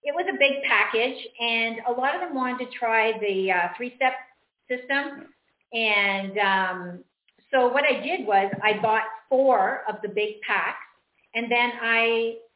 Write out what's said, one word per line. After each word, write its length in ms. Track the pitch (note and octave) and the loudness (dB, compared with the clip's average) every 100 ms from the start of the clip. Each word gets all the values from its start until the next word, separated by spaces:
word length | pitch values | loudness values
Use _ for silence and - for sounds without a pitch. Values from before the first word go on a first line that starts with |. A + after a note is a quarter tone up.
it 100 | C#4+ | -2
was 120 | D4 F4+ | -2 -2
a 80 | C4+ | 2
big 240 | C#4 C4+ - | 2 2 0
package, 480 | G#3+ G#3 A3+ B3 B3 - - | 2 2 0 -2 -4 -14 -6
and 380 | A#3 A3+ A3+ A3+ B3 | -2 0 -2 -4 -4
a 40 | |
lot 200 | A#3+ C4 | -2 -2
of 60 | F4 | -2
them 160 | F4 C4+ | -4 -4
wanted 340 | B3 B3 B3 | -4 -4 -8
to 80 | - | -4
try 360 | A#3 A3+ A3 G3+ | 0 2 2 0
the, 280 | G#3 F#3+ F#3+ | -2 0 0
uh, 180 | F3+ F3 - | 2 0 -4
three-step 360 | B3 - C4 B3+ - _ _ _ _ | -10 -2 -2 -2 -14 _ _ _ _
system. 640 | B3 B3 C#4 C#4+ C#4+ - _ _ _ _ | -8 -2 -4 -4 -12 -18 _ _ _ _
And, 680 | A#3 A3 G#3 G3+ G3 G3 G3 | -2 0 2 2 0 -4 0
um, 640 | G3 F#3+ F#3 F3+ F3+ F3+ - _ _ _ _ | 2 2 0 -4 -8 -12 -18 _ _ _ _
so 200 | C4 B3 | 2 4
what 160 | C4+ D4 | 4 2
I 160 | B3+ | 0
did 260 | C#4 F4+ G#3+ | -2 -4 2
was 240 | G3 G3 G#3 | 2 2 0
I 120 | G#3 G#3 | 0 2
bought 220 | A3+ A3 - - _ | 2 0 -2 -10 _
four 540 | C4 C4+ A3+ B3+ C4+ A3 | 4 6 4 2 -2 -6
of 140 | G#3 | -6
the 80 | G#3 | -6
big 320 | G#3 G#3+ G#3+ | -2 -4 -4
packs, 420 | - G3+ D#3+ - - _ _ _ _ A3+ | -2 0 -2 -6 -16 _ _ _ _ -6
and 140 | A#3 | 0
then 220 | A#3+ A#3+ A#3 | 2 2 -2
I 540 | A3+ A3+ A3+ A3+ A3+ A3+ - | 0 2 4 2 0 -4 -16